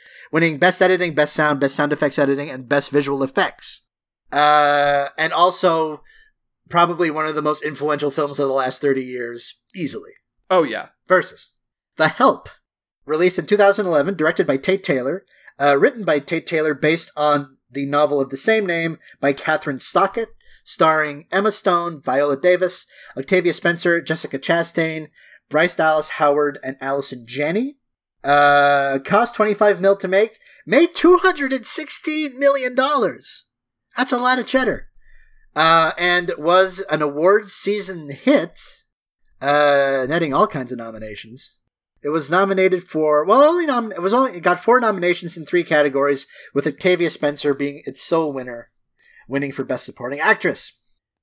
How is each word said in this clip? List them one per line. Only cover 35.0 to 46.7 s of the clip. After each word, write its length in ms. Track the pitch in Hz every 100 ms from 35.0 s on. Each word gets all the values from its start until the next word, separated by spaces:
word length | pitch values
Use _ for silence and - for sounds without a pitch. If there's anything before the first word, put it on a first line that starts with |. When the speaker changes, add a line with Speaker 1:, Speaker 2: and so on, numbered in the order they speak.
| - - - _ _
Speaker 1:
Uh, 380 | 151 160 165 160 -
and 340 | 180 180 175 165
was 420 | 156 180 190 180 190
an 120 | 156
awards 500 | 151 143 175 208 202
season 560 | - 196 208 185 180 143
hit, 480 | 135 254 277 160 - - - _ _ _ _ _ -
uh, 640 | 139 147 147 139 139 135 131
netting 240 | 165 160
all 140 | 147 214
kinds 260 | 147 123
of 60 | 120
nominations. 800 | 117 110 110 104 110 123 - _ _ _ _ _
It 60 | 143
was 220 | 160 143
nominated 520 | 180 196 190 190 180
for, 400 | - 156 151 151
well, 180 | 165 247
only 240 | 294 349 320
nom-, 260 | 247 220
it 80 | 180
was 140 | 185
only, 240 | 240 262 175
it 40 |
got 160 | 170 180
four 220 | - 247
nominations 560 | 226 190 180 170 170 170
in 80 |
three 180 | 151 175
categories, 640 | 165 156 147 135 143 139 - - -
with 120 | 139
Octavia 440 | 147